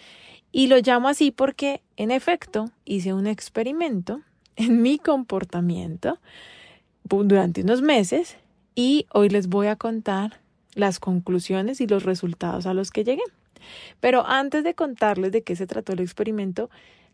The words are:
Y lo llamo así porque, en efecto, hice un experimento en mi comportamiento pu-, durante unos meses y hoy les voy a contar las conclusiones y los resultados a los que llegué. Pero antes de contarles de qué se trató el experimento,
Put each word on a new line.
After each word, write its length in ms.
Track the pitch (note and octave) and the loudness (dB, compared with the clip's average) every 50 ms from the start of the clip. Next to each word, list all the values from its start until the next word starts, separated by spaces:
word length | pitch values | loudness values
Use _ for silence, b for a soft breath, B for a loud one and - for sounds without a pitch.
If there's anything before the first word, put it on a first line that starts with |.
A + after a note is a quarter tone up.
| B B B B B B B B B B | B B B B B B B B B B
Y 160 | - C4+ C4+ B3+ | 0 2 4 6
lo 100 | C4+ B3+ | 6 6
llamo 300 | G3+ B3+ B3 B3 A#3+ C4+ | 6 6 2 2 2 2
así 240 | C#4+ - D#4 C#4 | 2 2 2 2
porque, 500 | - - C4+ C#4 C4+ - C#4 C#4 C#4 - _ _ _ - | 2 2 0 -2 -2 -2 -4 -4 -4 -6 _ _ _ -6
en 140 | G#3 A3 | -2 -2
efecto, 580 | B3+ C4 - E4 F4 E4+ - - - G#3+ A3 A#3+ - _ _ | -2 0 0 0 -2 -2 -4 -6 -6 -6 -6 -6 -10 _ _
hice 260 | - G3+ G3 F3 F#3+ F#3+ | -6 -4 -4 -2 -2 -2
un 120 | F#3+ G3 | -2 -2
experimento 960 | G#3+ G#3+ - - - - A3 A3+ B3+ C#4+ E4 E4+ D#4 A#3 F#3 F3 - G#3+ D4 - _ _ _ _ _ _ | -2 -4 -4 -8 -8 -6 -4 -4 -4 -2 -4 -2 -2 -2 -4 -4 -6 -8 -10 -12 _ _ _ _ _ _
en 280 | - A3+ A#3+ A3+ A#3 A3+ | -2 2 4 4 4 4
mi 160 | B3+ D4 D4 | 4 2 2
comportamiento 1200 | - - D4 C4+ B3 - G3 F#3+ F#3+ - - F3 F3 F3 E3+ F3+ F3 E3+ E3 F3 - B3 E4+ - B B B B B B B B B B B B B B _ _ - - | 2 0 0 0 0 -2 -4 -4 -4 -4 -4 -2 -2 -2 -2 -4 -6 -8 -8 -6 -4 -4 -4 -6 B B B B B B B B B B B B B B _ _ -6 -2
pu-, 140 | G3 G3 G#3 | 0 2 4
durante 380 | G3 G3 F#3+ F#3+ F3+ E3+ F#3+ F3+ | 6 6 6 4 2 0 0 0
unos 180 | F#3+ A#3 B3+ | 2 2 2
meses 560 | C4+ D4+ D4 A3 G3 F3+ A#3+ D4+ F4 - - - _ _ _ _ _ _ _ | 2 4 4 2 2 2 0 -2 -2 -4 -8 -20 _ _ _ _ _ _ _
y 320 | B3 B3 B3+ C#4+ D4+ - - | -2 0 2 2 0 0 0
hoy 180 | - G#3 G#3 G3+ | 2 4 4 4
les 180 | G3 G#3 F#3 F3+ | 4 2 0 0
voy 180 | F#3 G3+ G3+ | 0 0 0
a 120 | G#3 G#3+ G#3+ | 0 0 -2
contar 640 | - A3+ A3+ A3+ A3 - G3 F#3+ G3+ A3 - - _ _ _ _ _ _ - | -4 -6 -6 -4 -4 -4 -2 -2 -4 -6 -8 -12 _ _ _ _ _ _ -4
las 240 | G3+ G3+ G3 F3 - | 0 0 0 0 -2
conclusiones 800 | - F#3+ F3+ F3 F3+ - F#3 F3 F3 - F#3+ F#3+ G3 A3+ C4+ - | -4 -2 -2 -2 -2 -2 -2 -2 -2 -2 -2 -2 -2 -4 -4 -4
y 60 | B3+ G3+ | -2 0
los 160 | G#3 G3 F#3+ | 0 0 0
resultados 640 | F#3+ F#3 F3+ - F3+ E3 - F3 F3 F3+ F#3 F3 F#3 | -2 -4 -2 -4 -6 -6 -6 -6 -6 -6 -6 -4 -4
a 80 | F#3 | -4
los 160 | F#3+ G3 - | -4 -4 -4
que 120 | - G#3+ G#3+ | -4 -4 -2
llegué. 200 | A#3 C4+ D#4+ B4 G#4 - _ _ _ _ B B B B B B B B B | -2 -2 -2 -4 -8 -10 _ _ _ _ B B B B B B B B B
Pero 280 | - B3 B3+ B3 - - | 0 2 2 2 2 2
antes 360 | C4 C4+ C#4 C#4 - D4+ D4+ | 0 0 0 0 0 0 0
de 120 | E4+ - | 0 -2
contarles 560 | - D#4+ C#4+ B3 - A3 G#3+ G3+ F#3 F#3+ F#3+ | -2 -4 -4 -2 0 0 0 2 0 0 0
de 100 | F#3+ A3+ | 0 -2
qué 140 | A3+ - F3+ | -2 -4 -6
se 100 | F3 F#3+ | -6 -6
trató 280 | F3+ - A3 - - F#3+ | -8 -8 -8 -6 -6 -4
el 80 | F3+ | -4
experimento, 680 | F#3 F3 - - G#3 A3 G#3+ G#3 G3 F#3+ F3+ G#3 A3+ - b b b b b b b b | -4 -4 -4 -6 -4 -4 -4 -4 -4 -4 -4 -6 -6 -8 b b b b b b b b